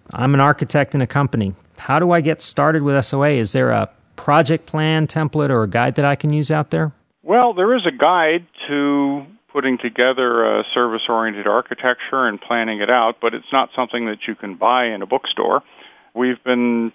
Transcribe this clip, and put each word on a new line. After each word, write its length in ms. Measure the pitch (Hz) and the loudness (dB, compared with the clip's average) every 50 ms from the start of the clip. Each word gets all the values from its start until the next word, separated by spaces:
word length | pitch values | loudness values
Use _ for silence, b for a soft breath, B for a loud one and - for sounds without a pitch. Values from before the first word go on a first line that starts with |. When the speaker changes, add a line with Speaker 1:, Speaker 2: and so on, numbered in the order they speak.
| _ - | _ -14
Speaker 1:
I'm 200 | - - 127 135 | -6 -2 0 2
an 60 | 139 139 | 4 4
architect 560 | 139 147 147 - - - - 147 135 - - | 4 4 4 2 -2 -2 0 0 0 0 -2
in 60 | 139 | -2
a 80 | 127 - | -2 0
company. 480 | - 143 143 - - 117 101 95 95 - _ _ _ | 0 -2 -2 0 0 -2 -2 -2 -6 -10 _ _ _
How 220 | - - - 135 156 | -14 -4 -2 0 2
do 140 | 180 175 | 4 4
I 80 | 175 170 | 2 2
get 200 | 139 160 156 - | 2 0 -2 -2
started 440 | - - - 143 143 156 160 156 143 | -6 -6 -2 0 2 2 2 2 0
with 100 | 143 139 | 2 0
S 180 | 139 123 - | 0 0 0
O 120 | 143 135 143 | -2 0 0
A? 120 | 147 147 | 2 2
Is 140 | 123 113 95 | 0 0 0
there 200 | - 131 127 120 | 0 0 2 2
a 200 | 113 104 98 - _ _ _ _ _ | 2 0 -2 -4 _ _ _ _ _
project 520 | - - - 147 160 156 127 165 156 - | -8 0 2 4 4 4 2 0 -2 -4
plan, 420 | - - 156 156 156 160 160 156 - | -6 -4 -2 0 0 0 0 0 -2
template, 420 | - 160 156 151 - 151 143 135 | -2 -2 -4 -2 -2 -2 0 0
or 140 | 131 113 107 | 0 0 0
a 40 | 95 | 0
guide 280 | 90 117 123 131 - | 0 0 0 0 0
that 80 | 151 143 | 0 0
I 100 | 143 139 | 0 0
can 180 | - - 151 | 0 -2 -2
use 160 | 147 151 147 - | 0 0 0 0
out 220 | 156 151 147 - | -2 -2 -2 -2
there? 220 | - 160 160 151 - _ _ _ _ _ _ | -2 -2 -2 -4 -6 _ _ _ _ _ _
Speaker 2:
Well, 280 | 156 208 247 247 240 | 2 2 4 4 4
there 240 | 196 180 190 220 254 | 2 2 2 2 2
is 80 | 240 180 | 0 0
a 60 | 170 | -2
guide 560 | 131 117 143 160 185 175 160 156 165 175 170 _ _ - - - | 0 2 2 4 4 4 2 2 0 0 -4 _ _ -16 -8 -6
to 580 | 143 143 143 143 143 143 139 139 139 143 139 165 214 _ _ _ | -4 -2 0 0 0 0 0 0 -2 -4 -8 -12 -20 _ _ _
putting 240 | - 143 131 131 127 | -6 -2 -2 0 -2
together 680 | 120 - 117 - 123 123 131 127 127 127 123 117 117 113 | -2 -4 -4 0 2 2 2 2 2 0 2 2 2 2
a 180 | 110 107 107 104 - | 2 2 0 -2 -2
service-oriented 760 | - 127 120 117 113 107 - - 117 113 113 110 104 104 101 104 | 0 0 0 0 -2 -4 -4 -2 -2 0 -2 -2 -4 -4 -2 0
architecture 800 | 104 120 - - 123 - - 127 123 - - - 135 135 127 113 | 0 0 0 -2 -8 -2 -2 -2 -2 -2 -6 -6 -2 -2 0 -2
and 120 | 104 98 | -2 -6
planning 400 | - - 120 117 113 113 110 104 | -6 -4 -4 -2 -2 -4 -4 -2
it 100 | 104 107 | 0 2
out, 260 | 127 123 113 113 120 - | 2 2 2 0 -2 -2
but 140 | 117 113 117 | -4 -4 -4
it's 180 | 123 - - | -6 -8 -2
not 180 | 143 135 131 - - | 0 0 0 0 -4
something 320 | 131 123 - - 120 117 | -6 -6 -4 -4 -6 -6
that 220 | 110 104 - - - | -6 -6 -6 -8 -10
you 80 | 104 | -10
can 180 | - - 98 90 | -10 -12 -14 -6
buy 300 | 82 98 113 123 127 123 | -2 0 2 2 2 0
in 180 | 117 110 98 | -2 -4 -6
a 40 | 98 | -4
bookstore. 580 | 95 127 135 - - - - - 87 110 - B B B B B B B B B B _ | -4 -4 -4 -4 -6 -4 -2 -2 0 0 -2 B B B B B B B B B B _
We've 300 | 117 127 127 123 - _ | -2 -2 -2 -2 -2 _
been 480 | 127 123 120 120 120 117 117 117 110 - | -2 0 0 0 0 0 0 -2 -4 -8